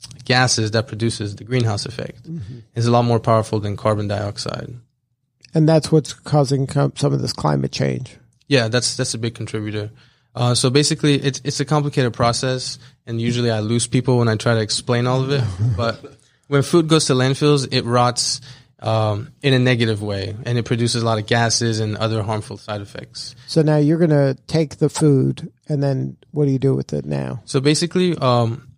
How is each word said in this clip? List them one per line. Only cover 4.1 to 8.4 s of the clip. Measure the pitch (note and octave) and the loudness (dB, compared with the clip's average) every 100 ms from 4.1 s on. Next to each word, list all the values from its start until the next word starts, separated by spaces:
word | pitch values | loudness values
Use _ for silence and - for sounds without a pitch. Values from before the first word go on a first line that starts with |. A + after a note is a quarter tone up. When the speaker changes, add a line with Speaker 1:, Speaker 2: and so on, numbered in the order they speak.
| G#2 G2+ - - - - - _ _ _ _ _ _ - | -4 -4 -6 -8 -8 -10 -16 _ _ _ _ _ _ -4
Speaker 2:
And | E3 D#3 | 2 4
that's | D#3+ - | 4 4
what's | D#3+ - | 2 2
causing | - - D3 C3+ C3+ C3+ | -14 0 2 2 0 0
com-, | C#3+ C#3 - | 0 0 0
some | C#3 | 0
of | C3+ | 0
this | - | -2
climate | - D3+ C#2+ C2+ | -2 -2 0 -2
change. | - C2+ B1+ B2+ - _ _ | -2 -2 -2 -8 -16 _ _